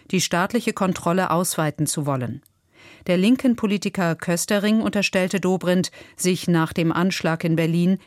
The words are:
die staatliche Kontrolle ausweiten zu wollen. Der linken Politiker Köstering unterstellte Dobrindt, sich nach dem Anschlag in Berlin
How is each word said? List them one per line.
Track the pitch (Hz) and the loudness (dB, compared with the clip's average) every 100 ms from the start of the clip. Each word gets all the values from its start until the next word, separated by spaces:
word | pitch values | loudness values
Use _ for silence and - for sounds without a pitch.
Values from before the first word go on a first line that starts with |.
| - | -4
die | 190 | -2
staatliche | - 170 190 240 220 | 0 0 0 -2 -2
Kontrolle | 214 190 175 - 190 185 | -2 -2 0 0 0 2
ausweiten | 165 180 - 156 - 147 | 0 0 -2 -2 -2 -4
zu | - 147 | -2 -2
wollen. | 135 117 131 - _ _ _ - - - | -4 -4 -8 -14 _ _ _ -20 -12 -2
Der | 180 | 2
linken | 196 254 262 | 4 4 2
Politiker | 233 214 202 202 196 170 | 0 0 -2 -2 -2 -2
Köstering | 160 - 170 - 208 208 220 | -2 -2 -4 0 0 2 2
unterstellte | 208 208 190 190 185 196 | 0 0 0 0 0 0
Dobrindt, | 180 185 175 180 190 - - - | 0 0 2 2 0 -6 -20 -4
sich | 185 180 - | -2 0 2
nach | 170 160 | 2 2
dem | - 165 | 0 0
Anschlag | - 185 170 165 160 | 2 0 0 -2 0
in | 170 | 0
Berlin | 160 160 170 175 190 | 0 2 2 2 0